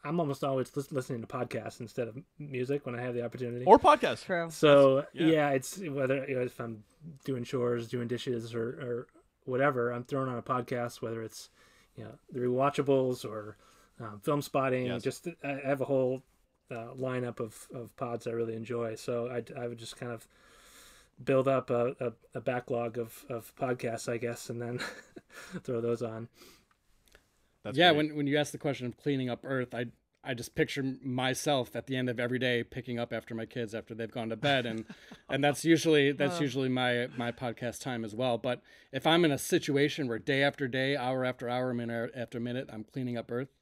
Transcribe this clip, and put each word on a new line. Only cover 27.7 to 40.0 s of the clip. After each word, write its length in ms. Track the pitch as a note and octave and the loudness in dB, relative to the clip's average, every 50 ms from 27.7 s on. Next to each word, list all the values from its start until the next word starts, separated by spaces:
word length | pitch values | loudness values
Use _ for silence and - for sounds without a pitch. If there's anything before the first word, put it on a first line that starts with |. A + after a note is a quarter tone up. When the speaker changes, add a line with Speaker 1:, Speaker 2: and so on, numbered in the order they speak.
| C3 | 2
Speaker 4:
Yeah, 160 | C#3 F3 F3+ D#3 | 6 6 8 8
Speaker 2:
great. 140 | D3 D#3 D3+ | 6 2 0
Speaker 4:
when, 80 | D3+ | -2
when 100 | D3+ C#3+ | -2 -2
you 100 | C#3 C#3+ | 0 2
ask 140 | D3 D3 - | 0 0 0
the 60 | - | -4
question 300 | C3 - D3+ C3 A2+ B2 | -6 -4 -4 -4 -2 -6
of 100 | B2 - | -8 -8
cleaning 320 | _ - D3 C#3 C3+ B2+ B2 | _ -2 -2 0 0 0 -2
up 100 | A#2 A2 - | -4 -6 -6
Earth, 300 | C3 C3+ C3 B2 A#2+ - | -4 -2 -2 -4 -4 -4
I, 100 | A#2 B2 A#2+ - _ _ _ _ _ - | -6 -6 -6 -8 _ _ _ _ _ -8
I 100 | - C3 | -8 -6
just 220 | A#2 A2+ - _ | -6 -8 -8 _
picture 260 | - D#3 - - C#3+ | 0 0 0 0 -4
m-, 180 | C3 C3+ C3 - - | -4 -4 -4 -6 -6
myself 720 | C#3 B2 B2+ B2+ B2+ B2+ - - D#3 D3 C3 A#2+ - - | -4 -2 0 0 0 0 0 0 0 0 0 0 -2 -6
at 100 | A#2 - | -8 -6
the 80 | - C3+ | -4 -2
end 140 | B2+ B2+ B2 | -2 0 -2
of 100 | A#2+ A2+ | 0 -2
every 180 | A#2+ A#2+ B2+ B2 | 0 0 0 0
day 240 | B2+ B2+ A#2+ A#2 A#2 | 2 2 2 0 0
picking 360 | - - C3 A#2+ - A#2+ A#2 | -4 -8 -10 -8 -6 -4 -4
up 140 | A#2+ - A#2+ | -4 -4 -6
after 200 | A2+ - - A#2+ | -8 -8 -8 -8
my 100 | A2+ A2+ | -8 -8
kids 280 | A2+ - C3 A#2 G#2 G#2+ | -8 -6 -6 -6 -6 -6
after 180 | A2 G2 - A#2+ | -10 -10 -10 -8
they've 160 | A2 A#2 G#2+ | -8 -8 -8
gone 180 | - B2 A2+ A2+ | -6 -6 -6 -4
to 60 | A2+ | -4
bed, 300 | G#2+ B2 C#3+ C#3 C3 A#2+ | -2 2 2 2 2 2
and, 200 | A#2+ A2 A2+ A2 - - - - | -2 -4 -6 -8 -10 -16 -20 -20
Speaker 2:
<laughs> 220 | - - - _ - | -20 -20 -20 _ -4
Speaker 4:
and 120 | C3+ C3+ C#3 | -2 2 2
that's 200 | D3 C#3 - - | 2 2 2 4
usually, 480 | E3 E3 D3+ C#3+ E3 D#3 D3 C#3+ C#3 | 4 4 6 6 4 6 6 6 4
that's 240 | C#3+ C#3 C#3+ C#3+ F3 | 4 2 0 0 2
Speaker 3:
Wow. 60 | E3+ | 0
Speaker 4:
usually 280 | D3+ C3+ A#2 C#3 C3 C3 | 0 0 0 0 0 0
my, 380 | B2+ B2+ B2+ B2 B2 A#2+ A#2+ - - | 0 2 2 2 2 0 -2 -4 -4
my 160 | B2 A#2+ A#2+ | -4 -4 -4
podcast 480 | A#2+ - C3 A#2+ A2 - B2+ A#2+ G#2+ - | -4 -4 -6 -8 -6 -6 -6 -6 -6 -6
time 220 | - C#3 B2 A#2 A2+ | -6 -6 -4 -4 -6
as 100 | G#2+ G#2 | -6 -4
well. 220 | G#2+ B2+ B2+ A#2 A2+ | -2 0 0 0 0
But 220 | - C3 B2 - _ - - - - _ | 0 -2 -4 -4 _ -20 -20 -20 -20 _
if 160 | - C3+ - | -8 0 4
I'm 160 | E3 D#3+ E3+ F3 | 6 6 6 6
in 80 | D#3 | 4
a 60 | C#3+ | 4
situation 720 | B2+ - - F#3 F3 - - C#3 C#3 C#3+ D3 - - | 2 0 0 0 0 2 2 2 2 2 2 0 -2